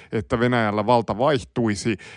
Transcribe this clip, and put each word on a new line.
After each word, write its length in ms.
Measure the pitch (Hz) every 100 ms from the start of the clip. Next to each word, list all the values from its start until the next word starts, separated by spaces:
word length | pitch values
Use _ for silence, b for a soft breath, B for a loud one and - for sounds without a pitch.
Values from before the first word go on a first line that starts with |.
| B
että 280 | 113 - 120
Venäjällä 460 | 120 123 107 104 104
valta 320 | 120 107 104
vaihtuisi 760 | 139 139 - - 113 101 117 104 B